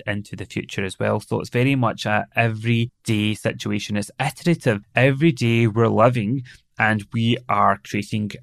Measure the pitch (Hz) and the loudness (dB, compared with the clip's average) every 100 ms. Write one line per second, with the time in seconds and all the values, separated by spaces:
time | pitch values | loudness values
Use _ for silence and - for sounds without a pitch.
0 | - 101 101 98 98 - - - 98 - | -6 -6 -8 -12 -8 -8 -8 -6 -6 -4
1 | 107 107 - 110 - 120 131 135 117 - | -2 -2 -2 -6 -4 0 0 2 0 -2
2 | 110 107 101 - 117 110 113 117 117 _ | -2 -2 -2 0 0 0 0 0 0 _
3 | - 107 107 104 113 - - 104 - 104 | -2 0 0 -2 -4 -4 -4 -4 -4 -4
4 | 101 - 139 - 170 165 131 104 - 117 | -6 -4 -6 -2 0 2 2 -2 -2 2
5 | 135 135 165 123 117 117 117 107 113 104 | 2 4 2 2 2 2 2 2 2 6
6 | 120 123 101 135 123 - _ - 110 107 | 4 4 -2 -4 -6 -18 _ -2 0 0
7 | 101 117 113 120 - 104 101 98 - 104 | -2 -2 0 0 0 2 2 2 -2 -6
8 | 101 107 104 - | -4 -4 -6 -6